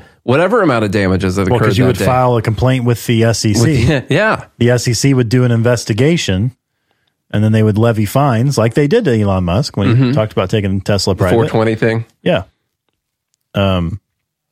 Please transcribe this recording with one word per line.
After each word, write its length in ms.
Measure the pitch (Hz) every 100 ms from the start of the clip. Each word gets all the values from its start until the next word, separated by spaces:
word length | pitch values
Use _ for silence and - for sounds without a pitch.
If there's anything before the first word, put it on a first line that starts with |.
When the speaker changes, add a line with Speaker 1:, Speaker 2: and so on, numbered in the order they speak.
| - _
Speaker 1:
whatever 400 | - 131 180 240
amount 220 | 185 120
of 80 | 107
damages 420 | 104 95 92 95 90
that 120 | 95
Speaker 2:
Well, 80 | 117
Speaker 1:
occurred 100 | 110
Speaker 2:
'cause 120 | 98
you 60 |
Speaker 1:
that 40 | 127
Speaker 2:
would 80 | 107
Speaker 1:
day. 60 | 104
Speaker 2:
file 300 | 127 127 120
a 60 |
complaint 420 | 110 107 127 131
with 200 | 120 117 -
the 180 | 117
S 200 | 113 113
E 80 | 113
C. 80 | 104
Speaker 1:
With 480 | 117 139 117 147 -
the, 60 |
<laughs> 0 |
yeah. 300 | 143 214 196 - -
Speaker 2:
The 120 | 120
S 160 | 123 120
E 80 |
C 180 | 113 139
would 160 | 135 120
do 140 | 127
an 60 | 123
investigation, 1000 | 117 113 120 - 110 139 170 - 95 120 - _ _ _ _ _ _ _
and 100 | 104
then 80 | 107
they 140 | 110
would 140 | 110 104
levy 260 | 117 110
fines 520 | 104 135 143 110 143 127
like 180 | 110
they 120 | 117 147
did 200 | 220 202
to 120 | 113
Elon 220 | 101 95
Musk 320 | 90 - - -
when 120 | 101
he 60 |
Speaker 1:
Mm-hmm. 180 | 117 131
Speaker 2:
talked 180 | 139 110
about 180 | - 95
taking 300 | 110 101 95
Tesla 320 | - 104 -
Speaker 1:
The 40 | 92
Speaker 2:
private. 160 | 92
Speaker 1:
four 120 | 113 113
twenty 260 | 117 110
thing. 300 | 110 117 113 117 _
Speaker 2:
Yeah. 220 | 170 156 98 _ _ _ _ _ _ _ _ _ _
Um, 460 | - 98 92 85 90 _ _ _ _ _